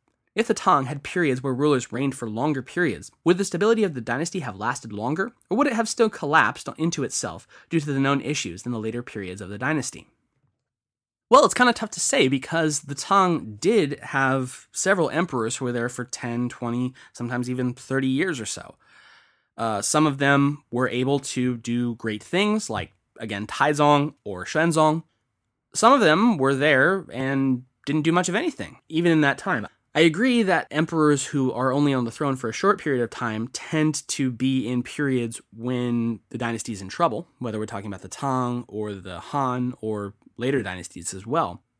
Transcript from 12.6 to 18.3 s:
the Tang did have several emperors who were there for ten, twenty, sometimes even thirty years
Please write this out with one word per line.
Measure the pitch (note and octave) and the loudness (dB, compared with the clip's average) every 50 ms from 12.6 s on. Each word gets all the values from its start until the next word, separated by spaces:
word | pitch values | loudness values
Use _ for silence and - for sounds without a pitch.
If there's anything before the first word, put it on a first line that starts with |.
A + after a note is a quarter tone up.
| D#3+ D#3 D3 - | 0 0 0 -2
the | - C#3 C#3+ | -6 -8 -10
Tang | - - - G3 G3+ F#3+ F3+ E3+ C#3 - A2 G#2 G#2 | -10 -2 2 4 4 4 4 2 0 -2 -6 -10 -2
did | - F3+ A#3 A3 E3 C#3 C#3+ - | 0 2 4 4 2 2 -2 -6
have | - - - C#3 C3+ C3 C3 C3+ B2+ B2+ - - - _ - | -10 -4 -2 0 2 2 2 0 -2 -4 -8 -14 -20 _ -8
several | - - F#3 G3+ F#3+ E3 C3+ | -4 0 2 2 2 2 0
emperors | - D3+ F3+ E3+ - B2+ A2+ A2 C#3+ | 0 -2 -2 -2 -2 -2 -2 -2 -4
who | - C3+ | -4 -4
were | B2 A#2+ | -4 -2
there | A#2+ A#2 B2 | -2 -2 -4
for | B2+ - B2 | -4 -6 -8
ten, | A#2+ - - - B2 A#2 A#2+ B2 A#2+ | -10 -10 -8 -6 -6 -4 -4 -4 -4
twenty, | - - B2 A#2+ A#2 A#2+ B2+ B2+ B2+ - - - _ | -6 -6 -6 -4 -2 -2 -4 -4 -6 -10 -18 -20 _
sometimes | - A#2+ A#2+ B2 B2 B2 B2 | -10 -6 -4 -4 -4 -4 -4
even | B2+ B2+ B2+ B2+ A#2+ | -4 -2 -2 -2 -4
thirty | - - - C3 C3+ C3+ C3 | -6 -8 -4 -2 0 0 0
years | C3 C3+ F3 G3 | 0 0 0 -2